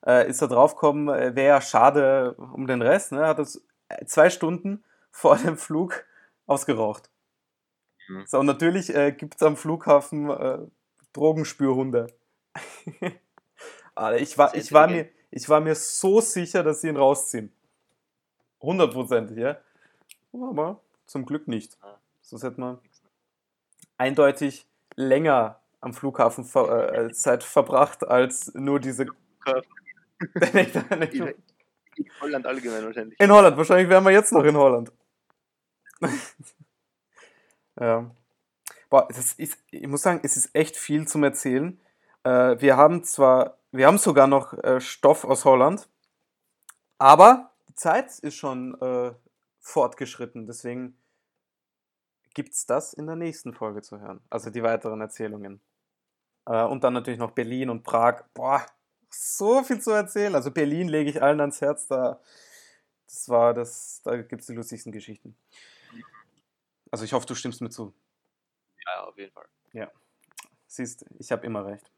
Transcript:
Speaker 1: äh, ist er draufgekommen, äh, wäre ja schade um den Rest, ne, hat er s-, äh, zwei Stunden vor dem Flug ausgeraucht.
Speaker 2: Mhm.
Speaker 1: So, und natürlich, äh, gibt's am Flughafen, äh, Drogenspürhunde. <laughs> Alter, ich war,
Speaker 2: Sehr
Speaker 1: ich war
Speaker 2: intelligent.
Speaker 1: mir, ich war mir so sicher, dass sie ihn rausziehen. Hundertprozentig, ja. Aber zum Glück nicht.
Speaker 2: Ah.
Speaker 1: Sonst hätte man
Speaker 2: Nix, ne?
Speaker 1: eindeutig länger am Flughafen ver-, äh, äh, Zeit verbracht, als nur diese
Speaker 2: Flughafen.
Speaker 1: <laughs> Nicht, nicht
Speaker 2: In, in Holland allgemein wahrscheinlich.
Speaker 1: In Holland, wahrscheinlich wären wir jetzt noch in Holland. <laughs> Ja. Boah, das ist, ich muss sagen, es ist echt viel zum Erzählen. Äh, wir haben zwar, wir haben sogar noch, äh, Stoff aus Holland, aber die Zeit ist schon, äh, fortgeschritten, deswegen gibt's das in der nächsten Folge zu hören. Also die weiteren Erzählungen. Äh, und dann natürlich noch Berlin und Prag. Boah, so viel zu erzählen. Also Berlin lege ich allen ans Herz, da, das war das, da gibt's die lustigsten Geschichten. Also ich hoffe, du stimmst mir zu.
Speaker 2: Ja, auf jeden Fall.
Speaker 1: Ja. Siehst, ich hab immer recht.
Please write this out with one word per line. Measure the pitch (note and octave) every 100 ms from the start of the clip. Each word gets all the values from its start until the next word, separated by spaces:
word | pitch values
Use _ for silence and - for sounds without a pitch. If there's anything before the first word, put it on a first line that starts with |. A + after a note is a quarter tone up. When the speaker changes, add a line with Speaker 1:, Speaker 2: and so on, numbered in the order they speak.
| -
Speaker 1:
äh, | B2 G2
ist | B2+
er | C#3+
draufgekommen, | A#2+ D3 - D#3 D3 D3
äh, | C#3 B2+ B2
wäre | C3+ C#3
ja |
schade | - - B2 D3 C3+ C3+ B2+
um | A#2+ B2+ C3 C3
den | B2+
Rest, | A#2 F#3 G3+
ne, | C3+ D#3
hat | D3+
er |
s-, | D3 - _ _ _
äh, | - -
zwei | - D#3+
Stunden | F3+ D#3+ E3+ G3 G3+ _ _ _
vor | - D#3 -
dem | B3 D#3
Flug | - D#3 F3+ - - _ _ _ _
ausgeraucht. | C#3 - A#2+ A2 G#2+ _ _ _ _ _ _ _ _ _ _ -
Speaker 2:
Mhm. | F#2+ G2
Speaker 1:
So, | C3
und | C#3+
natürlich, | C#3+ E3 F#3 F3+
äh, | C#3+ C#3+
gibt's | C#3 D3+ -
am | D#3 D3
Flughafen, | D#3 D#3+ - C#3+ C#3+ D3+ D3
äh, | - C3 C3 - _ _ _ _
Drogenspürhunde. | - D3+ D#3 D3+ - C3+ C3 C3+ A#2+ A#2 _ _ _ _ -
<laughs> | - - - - F3+ F3 _ _ _ _ - - _ -
Alter, | A2 A#2
ich | C#3 -
war, | C#3+
Speaker 2:
Sehr | -
Speaker 1:
ich | -
war | D3+ D#3+
Speaker 2:
intelligent. | E3+ D#3
Speaker 1:
mir, | _ _
ich | B2 -
war | D3+
mir | D#3 D#3
so | - - G3 G#3
sicher, | A3 - E3+ F#3+
dass | D#3 D3+
sie | E3
ihn | D3
rausziehen. | C3+ C#3 - A#2+ G#2+ _ _ _ _ _ _ _ _ _ _ _
Hundertprozentig, | C3+ F#3 D#3+ A#2+ B2+ B2 G#2+ A2+
ja. | B2 D3 _ _ _ _ _ - _
Aber | B3 B3+ F3 D#3+ G#3 _ _ _
zum | C#3 B2+
Glück | D3 D3+
nicht. | A2+ - _
Speaker 2:
Ah. | G2 G2+ _ _
Speaker 1:
Sonst | _ B2
hätte | C3 B2
man | B2+ B2
Speaker 2:
Nix, | _ _
ne? | _ _ _ _ _ _ _ _ _ _
Speaker 1:
eindeutig | B2+ C#3 C#3+ C#3 C#3+ - _ _ _ -
länger | C3+ C3 D#3+ C3+ A2 - _ _
am | B2+
Flughafen | A#2+ C#3 C3 A#2 A#2 B2+
ver-, | C3+ A#2+ A#2 -
äh, | - A#2
äh, |
Zeit | - - B2
verbracht, | - - C#3 C3+ D3 - -
als | B2 B2+ B2+ -
nur | - C#3 C#3+
diese | C3 B2+ C3
Speaker 2:
Flughafen. | - _ _ - C3 - - _ - _ _
Speaker 1:
<laughs> | E3+ - E3+
Nicht, | G3+ F3+ E3+ - F3
nicht | D#3 C4+
Speaker 2:
In, | E3 - _ _ _ _ _ -
in | D3 -
Holland | D3 C#3+ A#2+
allgemein | C3 B2 A2 A2
wahrscheinlich. | A2+ A2 -
Speaker 1:
In | G3+
Holland, | G#3 G3 C#3
wahrscheinlich | D#3 F3+ F#3
wären | F#3
wir | F#3+
jetzt | G3 G#3
noch | F3
in | D3 D3+
Holland. | C#3 A#2+ A#2 _ _ _ _ _ _ _ _ _ _ _
<laughs> | - C#4+ - _ D3 _ _ _ _ _ _ _ _ _ _ _ _ -
Ja. | A#2+ A2+ A#2+ _ _ _ _ _ - - _
Boah, | C3+ -
das | A#2+ -
ist, | - D3+ - _
ich | - C#3
muss | C#3+
sagen, | F#3+ E3+
es | C#3+ -
ist | -
echt | - D#3 -
viel | - D3 D3+
zum | D3+
Erzählen. | C#3+ C#3+ C#3 B2+ D#3+ F3+ _ _ _ _
Äh, | C3 B2 B2+ A#2+
wir | C#3 C3
haben | D3 F3
zwar, | F3 - C3+ B2+ B2+ - _
wir | B2+ C3+
haben | G3+
sogar | - C#3+ C3+
noch, | C#3 C3+
äh, | - - B2+
Stoff | B2+ - C#3+ D3+
aus | - C3 C#3
Holland, | C3 C3+ G3 - _ _ _ _ _ _ _ _ - _ _
aber | C3+ D3+ G3+ B3+ - _ _
die | -
Zeit | E3 F3 F3+ -
ist | D3+ -
schon, | D3 B2+ B2+ B2+
äh, | B2+ B2+ B2 A#2+ _ _ _ _
fortgeschritten, | - - B2+ - B2+ - A#2+ A#2+ A2
deswegen | A#2+ B2 B2 B2+ B2+ _ _ _ _ _ _ _ _ _ _ _ _ _
gibt's | - C#3+ - -
das | B2+ D3+
in | - D3+
der | E3
nächsten | E3+ D#3 -
Folge | A#2 A2 G#2
zu | - G#2
hören. | G2+ G2+ _
Also | A#2 A2
die | A2
weiteren | A2+ A2+ A2+ A2
Erzählungen. | A2 - A2 G#2+ G2+ G2 _ _ _ _ _ _ _ _ -
Äh, | A2+
und | A2+ B2+
dann | B2+
natürlich | B2 A#2+ A#2
noch | A#2
Berlin | - A#2 B2+ C3
und | A#2
Prag. | - A#2 A#2 B2 -
Boah, | - B2+ C#3 - _ _ _ _
so | - - - G3+ B3+
viel | B3+ -
zu | -
erzählen. | G#3+ G#3 - G#3 E3
Also | C3
Berlin | C3+ D3 D3+ F3+
lege | D#3 D3
ich | D3+
allen | C3+ D3+
ans | D3 -
Herz, | C#3+ D3 -
da, | C3+ B2+ C3 _ _ _ _ _ _ _ _ _
das | - -
war | A#2+ A#2
das, | A#2+ A#2+ - - -
da | - A#2+
gibt's | A2+ A#2 -
die |
lustigsten | A#2 A#2 A2+ -
Geschichten. | G#2+ G#2 G#2+ - A2 _ _ _ _ _ A#3 - _ _ _ _ _ _ _ _
Also | G#2+ A2
ich |
hoffe, | C3 -
du | A#2
stimmst | B2 A#2+
mir | A#2
zu. | A#2 G#2+ _ _ _ _ _ _ _ _ _ -
Speaker 2:
Ja, | F#2
auf | F#2 G2
jeden | G2
Fall. | _ - _ _
Speaker 1:
Ja. | A#2 G#2+ _ _ _ _ - - _ _
Siehst, | - B2 - - _
ich | G2
hab | A#2+
immer | A#2 G#2+ G2
recht. | G2+ _